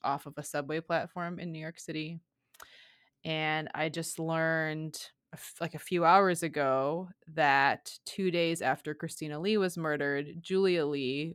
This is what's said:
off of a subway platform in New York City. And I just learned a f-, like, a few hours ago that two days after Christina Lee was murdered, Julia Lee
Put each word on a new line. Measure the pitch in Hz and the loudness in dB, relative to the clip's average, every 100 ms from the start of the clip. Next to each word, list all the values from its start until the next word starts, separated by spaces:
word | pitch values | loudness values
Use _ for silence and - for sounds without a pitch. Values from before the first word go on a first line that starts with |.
off | - 139 147 | -4 -4 -6
of | 143 | -12
a | |
subway | 143 147 139 160 | -8 -6 -4 -4
platform | 165 165 170 180 170 175 | -2 -2 -2 -6 -8 -8
in | 175 | -8
New | 160 | -8
York | 156 - | -10 -12
City. | - 156 156 165 - _ _ - - - - _ _ _ 165 | -8 -6 -6 -10 -16 _ _ -20 -20 -20 -20 _ _ _ -6
And | 156 156 156 156 | -2 0 0 -2
I | - 156 | -4 -4
just | 160 165 - | -4 -6 -4
learned | 160 165 160 160 156 156 156 - - _ _ | -2 0 2 2 0 -4 -6 -8 -14 _ _
a | 151 | -18
f-, | - - | -16 -8
like, | 170 | -8
a | 156 | -8
few | - 175 | -2 4
hours | 165 190 190 170 | 8 8 8 4
ago | 165 147 139 135 135 165 180 - - | 0 0 2 2 2 -2 -6 -14 -8
that | 156 147 139 139 113 - - | 2 4 6 6 2 -4 -16
two | - - 190 | -10 -2 0
days | 170 170 165 | 2 2 2
after | 127 135 151 | 0 0 -4
Christina | 151 165 - 156 147 | -8 -8 -8 -8 -4
Lee | 185 214 | 0 2
was | 185 175 | 2 0
murdered, | 156 147 143 139 147 170 | -2 0 0 -2 -4 -10
Julia | - 190 190 175 | -2 2 4 4
Lee | 147 143 127 139 160 | 2 0 0 -2 -4